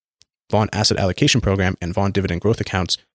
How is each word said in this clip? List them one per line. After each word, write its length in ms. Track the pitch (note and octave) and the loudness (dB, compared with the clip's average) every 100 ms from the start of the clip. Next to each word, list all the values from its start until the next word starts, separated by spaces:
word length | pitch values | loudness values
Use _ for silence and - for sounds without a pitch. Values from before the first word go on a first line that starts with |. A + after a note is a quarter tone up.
| _ _ _ _ - | _ _ _ _ -2
Vaughn 200 | G2+ G#2+ | 0 0
Asset 260 | F#2 G#2+ G2+ | 0 0 2
Allocation 440 | F#2+ F2+ G2 A#2 | 0 2 2 2
Program 340 | G2+ G2 F#2 F#2 | 2 2 0 -2
and 100 | E2+ | -4
Vaughn 200 | F#2+ G2 | -2 0
Dividend 280 | G2 F#2 E2+ | 0 -2 0
Growth 200 | G#2 A2 | 0 -2
Accounts 360 | G#2 F#2+ F2 - _ | -2 -2 -2 -4 _